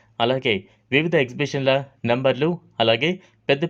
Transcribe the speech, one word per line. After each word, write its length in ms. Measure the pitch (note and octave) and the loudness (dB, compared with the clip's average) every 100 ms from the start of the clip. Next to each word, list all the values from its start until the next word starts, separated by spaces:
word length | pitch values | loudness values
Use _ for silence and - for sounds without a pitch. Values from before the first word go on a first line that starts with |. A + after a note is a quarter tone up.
| _ - | _ -4
అలాగే 320 | A#2 C3 B2+ G2 - _ - C3+ | -2 0 -2 -2 -6 _ -2 0
వివిధ 180 | E3 D#3+ | 2 0
ఎగ్జిబిషన్ల 520 | B2+ B2 C#3+ C#3 C3 C3+ C3+ _ A#2 | 0 -4 -4 -2 0 0 -2 _ -2
నంబర్లు, 380 | B2 C3 B2 D#3 F3 _ - A2+ | 0 0 0 -2 -4 _ -2 2
అలాగే 260 | A2+ D#3 F#3 _ _ - | 2 0 -4 _ _ -2
పెద్ద 140 | C#3+ | 0